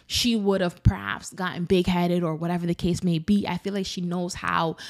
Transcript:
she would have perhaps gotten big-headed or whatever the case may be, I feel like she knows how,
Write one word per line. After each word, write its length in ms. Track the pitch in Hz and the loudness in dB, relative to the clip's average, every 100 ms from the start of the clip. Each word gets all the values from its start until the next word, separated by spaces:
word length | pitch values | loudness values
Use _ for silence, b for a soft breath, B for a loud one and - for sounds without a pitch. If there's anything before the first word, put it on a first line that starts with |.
| - | -6
she 280 | - 240 226 | 0 2 2
would 260 | 196 190 | 2 2
have 200 | 175 - | 0 2
perhaps 480 | - 190 101 - - | 2 2 -2 -6 -8
gotten 320 | 156 180 175 | -6 -6 -4
big-headed 580 | 170 185 180 180 175 175 | 2 4 4 2 2 2
or 120 | 170 | 0
whatever 320 | 156 170 175 170 | -2 -2 -2 -2
the 80 | |
case 280 | 170 175 170 | 0 0 0
may 160 | 180 165 | 0 0
be, 280 | 165 202 - | 2 2 2
I 120 | 175 | -4
feel 160 | 202 | -4
like 100 | 202 | -4
she 160 | 190 190 | -4 -4
knows 340 | 175 180 175 | -4 -4 -4
how, 420 | - - 170 165 165 | -4 -2 0 0 -4